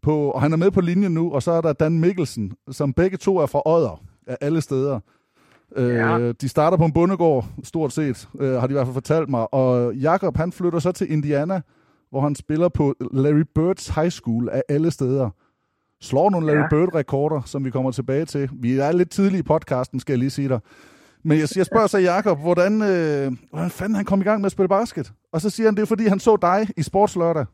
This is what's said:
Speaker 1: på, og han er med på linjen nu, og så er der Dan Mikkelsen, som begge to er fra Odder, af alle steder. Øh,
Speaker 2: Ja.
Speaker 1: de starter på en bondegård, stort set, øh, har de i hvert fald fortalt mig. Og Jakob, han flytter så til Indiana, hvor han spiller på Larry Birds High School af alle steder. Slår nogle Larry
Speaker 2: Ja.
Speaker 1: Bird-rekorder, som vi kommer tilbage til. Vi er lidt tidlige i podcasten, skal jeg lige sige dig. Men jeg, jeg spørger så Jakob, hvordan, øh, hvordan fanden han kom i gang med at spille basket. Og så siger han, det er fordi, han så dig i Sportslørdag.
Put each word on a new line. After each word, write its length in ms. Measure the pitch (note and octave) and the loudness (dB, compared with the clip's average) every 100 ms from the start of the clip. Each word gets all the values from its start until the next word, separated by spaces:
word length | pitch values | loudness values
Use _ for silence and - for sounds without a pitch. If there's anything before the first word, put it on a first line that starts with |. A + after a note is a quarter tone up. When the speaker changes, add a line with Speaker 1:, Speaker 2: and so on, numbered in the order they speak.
Speaker 1:
på, 300 | - D3+ C#3+ | 0 0 0
og 100 | - | 0
han 120 | C#3 | 0
er 40 | D#3+ | 2
med 140 | F#3 | 2
på 100 | F#3+ | 2
linjen 300 | F3 F3 G3+ | 0 2 0
nu, 180 | D#3+ E3+ | 0 0
og 100 | C#3+ | -2
så 80 | B2 | 0
er 100 | E3 | 0
der 120 | E3 | 0
Dan 260 | C#3+ D#3 E3 | 0 0 2
Mikkelsen, 540 | E3 F#3 D3+ - G2+ G#2 - | 2 0 -4 -4 -8 -8 -16
som 220 | C3 C#3+ | -4 -2
begge 240 | C3 F3+ F#3+ | 2 0 0
to 200 | - F#3+ | 0 2
er 80 | C#3+ | 2
fra 160 | C#3+ D#3 | 0 2
Odder, 380 | E3+ C3+ D#2 - _ - | 2 2 -4 -18 _ -14
af 100 | B2 | -6
alle 200 | C#3+ E3 | -2 -2
steder. 380 | D3 C3 C#3 B2+ - _ _ _ _ _ _ - | -2 -2 -2 -4 -8 _ _ _ _ _ _ -2
Øh, 200 | B2 A#2+ | 0 2
Speaker 2:
Ja. 360 | A#2 A#2 A#2+ | 0 0 -2
Speaker 1:
de 180 | A#2 C3+ | -4 -4
starter 280 | - D#3 F3 | 2 2 4
på 80 | E3 | 2
en 80 | |
bondegård, 520 | D3+ F3 F#3+ E3+ C3+ G#2+ - | 4 2 2 2 2 -2 -12
stort 300 | - E3 D3+ | -10 -4 -4
set, 360 | C#3 D3+ A#2+ - - | -2 -2 -4 -10 -6
øh, 140 | C#3 | -2
har 140 | B2+ B2+ | 0 0
de 40 | |
i 40 | C#3 | 0
hvert 100 | B2+ | -2
fald 60 | |
fortalt 360 | B2+ - D#3 D#3 | -4 0 0 0
mig. 240 | C3 A2+ | -2 0
Og 420 | C3+ B2+ B2 A#2+ A#2+ | 2 2 2 0 0
Jakob, 420 | C#3+ F#3 F#3+ - | 0 0 0 -2
han 140 | E3 | -4
flytter 280 | - F3 E3+ | -2 -2 0
så 120 | F3 | -2
til 200 | F#3 F#3+ | -2 -2
Indiana, 500 | D#3 D3 C#3+ D#3 F#3+ - _ _ _ _ | -2 0 -2 -2 -4 -6 _ _ _ _
hvor 120 | C3 | -2
han 140 | C#3+ C#3+ | -2 -2
spiller 340 | - D3+ F3 | -4 0 0
på 260 | - C#3+ C3+ B2+ | 2 0 0 -4
Larry 300 | C3 C3+ D3+ D#3 - | 0 2 2 2 0
Birds 320 | E3 F#3 - | 0 -2 -4
High 240 | - E3 | -2 -2
School 380 | - - A2+ A#2+ | -2 -4 -2 -2
af 140 | B2+ - | -4 -2
alle 220 | C#3+ D#3+ | 0 0
steder. 380 | - B2+ C3+ B2 - _ _ _ _ _ _ | -2 -2 -2 -2 -6 _ _ _ _ _ _
Slår 280 | - C3 F#3 | -4 0 2
nogle 180 | F#3 D#3 | 2 0
Larry 160 | D3+ | 0
Speaker 2:
Ja. 40 | D3 | 2
Speaker 1:
Bird-rekorder, 720 | D3+ F3+ E3 C#3 C#3 D3 D#3 B2+ | 2 2 0 -2 -2 -2 -4 -6
som 200 | C#3+ C3 | -6 -4
vi 40 | |
kommer 200 | B2 C3 | -2 -4
tilbage 340 | B2 B2+ C3+ D#3+ | -4 -4 -2 -2
til. 240 | D3 C#3 | -4 -6
Vi 240 | C3+ A#2+ C3 | -4 -2 0
er 140 | C#3 | 2
lidt 180 | F3 F3+ | 2 0
tidlige 300 | - G3 F#3+ | 2 0 0
i 40 | |
podcasten, 560 | D#3 D#3 - B2+ B2+ C3+ | 0 0 0 -4 -2 -6
skal 140 | - | -2
jeg 60 | C3 | 0
lige 100 | C3+ | 0
sige 200 | C3+ C#3 | -2 -2
dig. 100 | B2+ - - - _ _ _ | -2 -4 -20 -20 _ _ _
Men 160 | D#3+ D#3 | 0 2
jeg, 80 | D#3 F#3 | 2 0
jeg 80 | F3+ | 2
spørger 220 | A3+ G#3+ | 2 2
så 100 | G3+ | 4
Jakob, 420 | F3+ F3+ G#3 D#3 | 2 2 0 0
hvordan, 420 | D#3 F3 F3+ G#3+ | 0 2 2 2
øh, 500 | G#3 F#3 D#3+ D3 C#3 B2 _ | 2 0 0 0 -2 -6 _
hvordan 180 | D3+ F3 | -6 -6
fanden 260 | - F#3+ G#3+ | -4 -4 -4
han 100 | G3+ | 0
kom 160 | G3 | 0
i 20 | |
gang 180 | F#3+ G#3+ | 2 0
med 40 | G3 | -2
at 60 | |
spille 160 | - F#3 | 0 2
basket. 440 | G3 A3+ - C3+ - _ | 2 0 -6 -10 -12 _
Og 80 | D#3+ | -4
så 80 | F#3+ | -4
siger 180 | F#3+ A3 | 0 0
han, 80 | G#3 | 2
det 60 | |
er 40 | G#3+ | 0
fordi, 220 | G#3+ A3 | 2 2
han 120 | G3 | 2
så 180 | A#3+ G#3+ | 4 4
dig 260 | F3 F#3+ G#3+ - | 4 2 0 -4
i 40 | |
Sportslørdag. 640 | D3+ G3 G#3 - E3+ D#3+ B2 | -2 2 0 2 0 0 -4